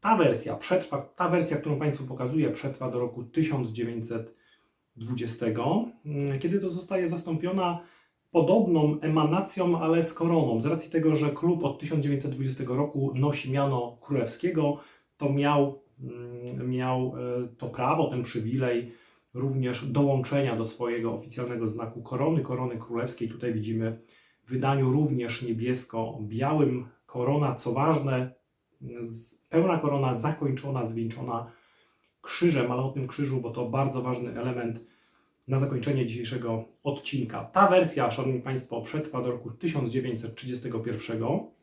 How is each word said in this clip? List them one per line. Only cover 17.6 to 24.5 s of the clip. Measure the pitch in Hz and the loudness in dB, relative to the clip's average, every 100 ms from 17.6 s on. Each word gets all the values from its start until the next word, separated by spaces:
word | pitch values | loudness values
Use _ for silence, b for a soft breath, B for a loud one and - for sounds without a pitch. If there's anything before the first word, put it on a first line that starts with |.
| 120 | -10
prawo, | 117 127 160 - | -2 0 2 2
ten | 127 | 0
przywilej | 113 120 107 127 127 120 120 B B B _ | -4 -4 -2 0 2 0 -2 B B B _
również | 123 135 131 127 120 - | -4 -2 0 0 -2 -2
dołączenia | 117 143 135 127 139 135 113 | 2 4 4 2 2 2 0
do | |
swojego | 113 - 120 117 113 | -4 -4 -4 -2 -2
oficjalnego | 110 - - 120 117 113 | -4 -8 -8 -6 -2 -2
znaku | 104 113 117 | -4 -8 -10
korony, | - 127 151 160 | -8 0 2 2
korony | 127 123 127 117 | 0 -2 -4 -6
królewskiej. | - 117 123 - 113 | -6 -4 -4 -4 -6
Tutaj | - 123 | -4 -4
widzimy | 110 107 113 113 113 b b b b | -2 -2 0 -2 -4 b b b b
w | _ | _